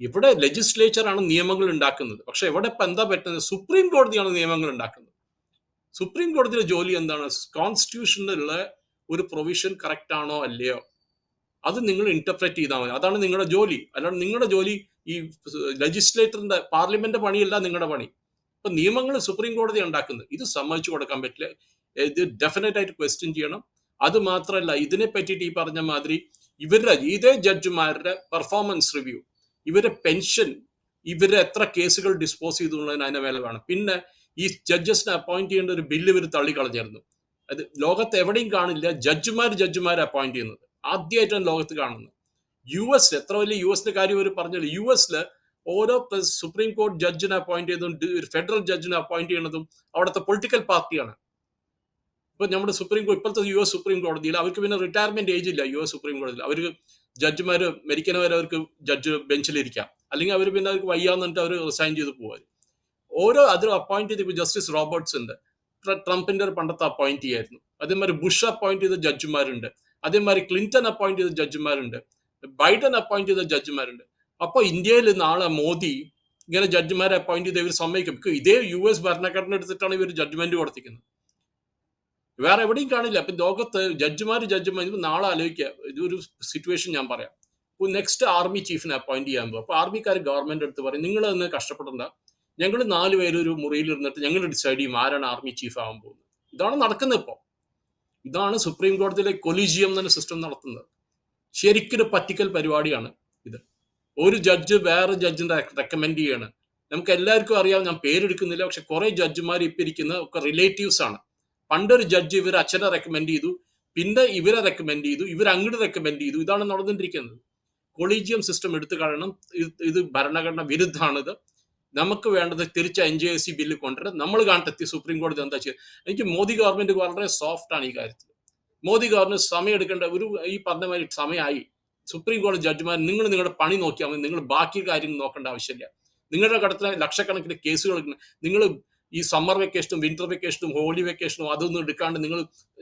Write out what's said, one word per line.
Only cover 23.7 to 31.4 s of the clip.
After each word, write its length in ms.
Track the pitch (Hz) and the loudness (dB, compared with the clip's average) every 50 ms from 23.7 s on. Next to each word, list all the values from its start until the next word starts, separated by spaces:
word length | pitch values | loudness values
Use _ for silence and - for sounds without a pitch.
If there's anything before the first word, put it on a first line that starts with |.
| _ _ _ _ _ - | _ _ _ _ _ 0
അത് 160 | 139 - 190 220 | 2 4 4 4
മാത്രമല്ല, 540 | 202 190 185 185 - - 196 190 170 165 | 4 2 0 -2 -2 -2 -2 0 0 0
ഇതിനെ 340 | 151 143 147 139 185 196 220 | 0 0 0 0 2 2 2
പറ്റിയിട്ട് 380 | 220 220 202 165 175 190 190 175 | 0 0 -2 -2 -2 -4 -4 -4
ഈ 100 | 170 165 | -4 -4
പറഞ്ഞ 240 | 175 165 160 151 160 | -4 -4 -4 -4 -4
മാതിരി 500 | 160 160 151 143 143 151 156 165 - _ - _ _ _ _ - | -2 -2 -2 -2 -2 -2 -2 -4 -4 _ -20 _ _ _ _ -14
ഇവരുടെ, 320 | 151 156 196 220 233 233 | 4 6 6 6 8 6
ഇതേ 400 | 175 139 131 151 190 202 - 254 | 6 4 4 0 0 6 8 6
ജഡ്ജിമാരുടെ 920 | 277 233 180 196 190 165 165 185 175 165 160 156 151 151 - 175 185 185 - _ | 6 8 4 2 2 2 0 -2 0 0 0 0 -2 -2 -4 -4 -6 -6 -6 _
പെർഫോമൻസ് 640 | 165 165 151 - 196 208 202 202 190 160 139 - - | -4 -4 -2 0 0 0 0 0 0 0 0 0 0
റിവ്യൂ, 240 | 143 131 131 117 113 - _ _ _ _ _ _ _ _ | -4 -6 -6 -10 -12 -14 _ _ _ _ _ _ _ _
ഇവരുടെ 300 | 156 165 202 208 226 - - - | 2 4 4 4 4 0 0 0
പെൻഷൻ, 580 | 165 160 190 - - - 226 208 143 - - - _ _ _ _ _ _ _ _ | 0 0 2 0 0 2 2 0 0 -2 -8 -16 _ _ _ _ _ _ _ _
ഇവരുടെ 320 | 165 175 160 196 190 208 | -8 2 2 4 6 6
എത്ര 300 | 202 | 4